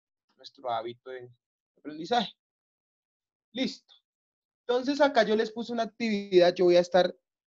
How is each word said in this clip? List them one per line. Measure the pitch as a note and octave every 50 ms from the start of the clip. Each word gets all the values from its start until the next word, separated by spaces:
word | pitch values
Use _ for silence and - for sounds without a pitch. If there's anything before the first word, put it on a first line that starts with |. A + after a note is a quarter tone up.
| _ _ _ _ _ _ _
nuestro | _ C3 - - - C3 B2
hábito | A#2 A2+ A2+ A#2+ A#2+ B2 _ C3
de | B2+ B2+ B2 B2 _ _ _ _ _ _ _ _ _ _
aprendizaje. | - C#3+ D3+ D#3 E3 E3 A#3+ A#3 G3+ - - _ _ _ _ _ _ _ _ _ _ _ _ _ _ _ _ _ _ _ _ _ _ _
Listo. | - A3+ C4 G3+ - - _ _ _ _ _ _ _ _ _ _ _ _ _ _ _ _ _ -
Entonces | A#3+ B3 C4 B3 C#4+ C#4
acá | D4+ C#4 C#4+ A#3+ G#3+
yo | F#3+ A3
les | G#3+ A3+ A3
puse | - A#3+ A#3 - A#3+
una | A#3 A3+
actividad, | A3 - - A#3 A3+ G#3+ G3+ G3+ G3+ G3 F3+ F3 F3 F3+
yo | F3+ F#3
voy | F3 F3 F3
a |
estar | F3 - - F#3 F3+ F3+ - _ _ _ _ _ _ _ _